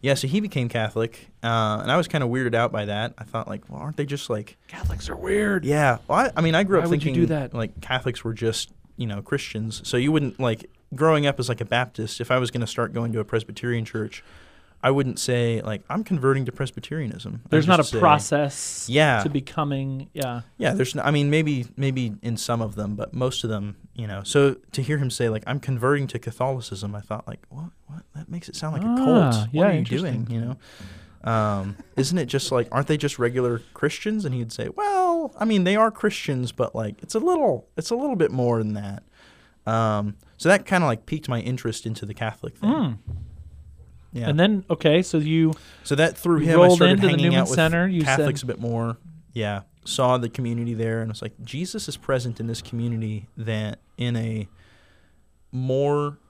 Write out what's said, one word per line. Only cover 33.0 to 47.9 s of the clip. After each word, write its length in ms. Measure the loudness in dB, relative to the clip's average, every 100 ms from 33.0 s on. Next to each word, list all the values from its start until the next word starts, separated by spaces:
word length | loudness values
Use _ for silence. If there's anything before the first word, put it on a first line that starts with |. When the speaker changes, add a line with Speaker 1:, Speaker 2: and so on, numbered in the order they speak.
| 0 0
Speaker 1:
regular 460 | 0 2 0 0 -6
Christians? 520 | -2 -2 -2 -4 -2 -2
And 100 | -4
he'd 160 | -6
say, 180 | -6 -8
"Well, 640 | -4 -2 2 2 2 -2 -2
I 40 | 2
mean, 180 | 2
they 120 | 4 4
are 140 | 4
Christians, 600 | 2 -2 -2 -4 -2 -2
but, 240 | -2 -2 -2
like, 260 | -6 -8
it's 140 | -6 -2
a 40 |
little, 480 | 0 2 2 0 -4 -10
it's 120 | -4
a 60 | -2
little 200 | -2 2
bit 160 | 2
more 280 | 2 2 2
than 140 | 0 -4
that." 260 | -6 -10 -14 _ -20 -20 _ _ -2
Um, 520 | 0 2 0 -2 -6 _ _
so 120 | 4
that 180 | 4 4
kinda, 180 | 2 2
like, 220 | 0 -4
piqued 200 | -8 -4
my 120 | -4
interest 460 | -2 -4 -4 -6 -6
into 180 | -8 -10
the 80 |
Catholic 420 | -6 -6 -6 -12 -4
thing. 120 | 0
Speaker 2:
Mm. 280 | 2 0 -4 -10 -12 -12 -16 -20 -20 -20 -20 -20 -20 -14
Speaker 1:
Yeah. 160 | -6 0
Speaker 2:
And 100 | 4
then, 240 | 4 2 0
okay, 320 | 2 4 4
so 140 | 4 0
you 360 | 2 4 4 2 -10 -20
Speaker 1:
So 100 | -4 2
that 220 | 2 2
through 220 | 2 2
Speaker 2:
you 60 | 6
Speaker 1:
him, 140 | 8
I 20 |
Speaker 2:
rolled 140 | 10 10
Speaker 1:
started 160 | 8
Speaker 2:
into 80 | 6
the 60 | 4
Speaker 1:
hanging 160 | 4 4
Speaker 2:
Newman 140 | 4
Speaker 1:
out 60 | 4
with 60 | 4
Speaker 2:
Center, 320 | 4 4
you 140 | 2